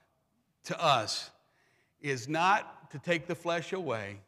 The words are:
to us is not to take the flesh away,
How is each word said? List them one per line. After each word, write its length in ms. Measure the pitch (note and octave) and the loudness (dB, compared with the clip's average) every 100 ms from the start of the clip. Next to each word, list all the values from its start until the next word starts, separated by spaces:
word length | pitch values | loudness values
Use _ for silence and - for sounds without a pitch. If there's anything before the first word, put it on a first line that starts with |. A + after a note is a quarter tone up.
| _ _ _ _ _ _ | _ _ _ _ _ _
to 160 | - D3 | -10 0
us 480 | D#3+ C3 G#2 - - - _ _ _ _ _ _ | 4 4 2 -4 -8 -16 _ _ _ _ _ _
is 280 | D3 C3 A#2+ | -4 -4 -2
not 600 | D#3 F3+ G#3 - - - | 2 4 4 2 -14 -16
to 80 | D3 | -8
take 280 | - E3+ D3 | 0 0 0
the 80 | |
flesh 380 | E3+ E3+ E3+ - | -4 -2 -2 -2
away, 480 | F#3+ E3 A2+ G2+ G#2 | -4 -2 -2 -4 -10